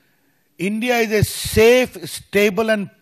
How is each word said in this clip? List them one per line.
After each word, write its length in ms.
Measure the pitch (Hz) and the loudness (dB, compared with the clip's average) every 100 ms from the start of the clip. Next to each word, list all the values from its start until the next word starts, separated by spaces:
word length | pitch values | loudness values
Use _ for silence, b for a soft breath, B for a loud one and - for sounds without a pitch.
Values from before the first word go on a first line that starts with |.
| _ _ _ _ _ - | _ _ _ _ _ -8
India 460 | 185 220 247 240 226 | -6 -4 -2 0 0
is 160 | 214 | 0
a 60 | - | -2
safe, 680 | - - 214 226 254 247 - | -4 -4 4 6 4 2 -6
stable 640 | 156 - - 202 208 185 220 | -16 -16 -4 0 0 0 -2
and 220 | 214 185 - | -2 -4 -2